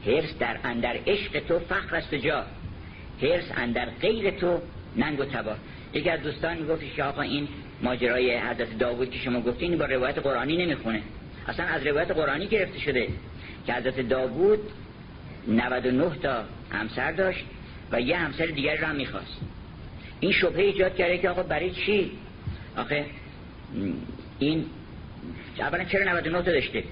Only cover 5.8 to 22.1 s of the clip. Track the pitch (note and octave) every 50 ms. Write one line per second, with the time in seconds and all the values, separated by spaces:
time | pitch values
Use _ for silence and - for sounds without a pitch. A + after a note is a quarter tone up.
5.8 | - - - - D3 F3 E3 D#3+ - D3+ C3+ - - E3 E3+ E3 D#3 D3 E3 D#3
6.8 | C#3+ C3+ - - C#3 C#3 C#3 C#3+ D3 - C3+ D3 D3 C#3 - - - - - -
7.8 | - B2 B2+ A#2+ A#2+ A#2+ A#2+ B2 B2 B2+ A#2+ A#2+ G2+ A#2+ A#2+ A#2 A#2+ A2 A2 A2
8.8 | A#2+ A#2+ A#2+ A#2+ C3 B2 - - - C3 B2 B2 A2+ B2 A#2+ - - F3 F3 D#3
9.8 | D3+ C3+ C3 B2+ B2+ C3+ C#3+ D#3+ - C#3 C3 A#2+ A#2+ C#3 D#3+ E3+ F3+ E3+ C#3+ A#2+
10.8 | - A2+ A2 G#2+ G#2 - - - - - - - - - A2+ - E3+ F3+ D#3+ D#3
11.8 | C3+ D3 C#3+ D3 E3+ F3 F#3 D#3+ D#3 C#3 C#3 D3+ F#3+ G3+ A3 G#3+ F#3 - - -
12.8 | - D3+ C3 B2 A2 - - - - - - - - - - - - - A#2+ B2
13.8 | A#2 B2+ B2+ C3 B2+ A2+ C3 C3 C3 B2+ A2+ D3 F3+ G3+ G#3+ G#3 G#3 - - -
14.8 | - - - - - - - - - - - - - A#2 G#2+ A2+ B2 B2+ B2+ B2+
15.8 | A#2 B2+ B2+ C3 D#3 F3+ D3+ - - C#3+ C3 A#2 G#2+ - - - - - - G2+
16.8 | A2 A2 - C3+ C3 D3 E3 F3+ F#3+ F#3 F3+ - - - - - - - - -
17.8 | - - - A#2 A#2+ B2+ E3 F3 E3+ D3 C3 D3+ E3 E3+ D#3+ C#3+ C3+ D3 D#3 D#3
18.8 | D#3+ D#3 D3+ C#3+ C3 A2+ G#2 F#2+ F#2 - - - - - - - - - - -
19.8 | - - - - - - - - - F#3 G3+ - G3 F3 D3 D#3+ G3 G3+ F#3+ -
20.8 | F#3+ F#3+ F#3 - F3+ F3 F3+ F3 F#3 F#3 F3+ F3+ F3+ - D#3+ D3+ E3 F#3 F3+ -
21.8 | - - G#3 G#3 F3 -